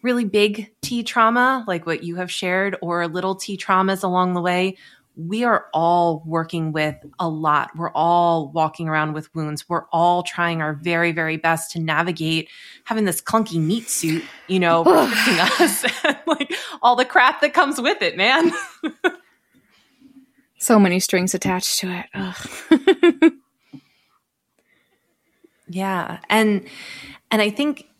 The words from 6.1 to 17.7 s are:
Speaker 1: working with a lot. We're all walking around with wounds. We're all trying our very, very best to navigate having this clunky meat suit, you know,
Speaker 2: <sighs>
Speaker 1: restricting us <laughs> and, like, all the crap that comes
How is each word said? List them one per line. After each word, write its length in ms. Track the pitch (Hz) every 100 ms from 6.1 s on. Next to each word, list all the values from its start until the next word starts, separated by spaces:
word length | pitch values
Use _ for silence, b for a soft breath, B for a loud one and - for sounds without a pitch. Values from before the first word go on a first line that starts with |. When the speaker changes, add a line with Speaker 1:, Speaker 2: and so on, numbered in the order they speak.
| 156 160
Speaker 1:
working 440 | 165 160 170 160
with 240 | 156 151 143 - -
a 80 | 170
lot. 440 | 156 156 151 131 160
We're 160 | 165
all 580 | - 170 175 170 165 143
walking 360 | 160 156 156 160
around 260 | 156 151
with 200 | 151 156 165
wounds. 320 | 151 151 -
We're 180 | 170 -
all 300 | 165 175 175
trying 380 | 175 - 170 165
our 120 | 156
very, 380 | 147 170 170 170
very 260 | 160 160 160
best 340 | 165 165 -
to 80 | 170
navigate 720 | 160 151 170 160 160 160 156 B B B
having 220 | - 220 202
this 140 | 165
clunky 380 | - 226 220 165
meat 300 | 156 226 -
suit, 340 | - 165 160 - - -
you 120 | 185
know, 240 | 175 165
Speaker 2:
<sighs> 0 |
Speaker 1:
restricting 560 | 170 320 262 214 208 175
us 460 | - 539 330 202 247 -
<laughs> 80 |
and, 140 | 311 285 -
like, 260 | 294 285 349 B B
all 120 | 247 247
the 100 | 254
crap 360 | - 254 -
that 120 | 294 294
comes 260 | 277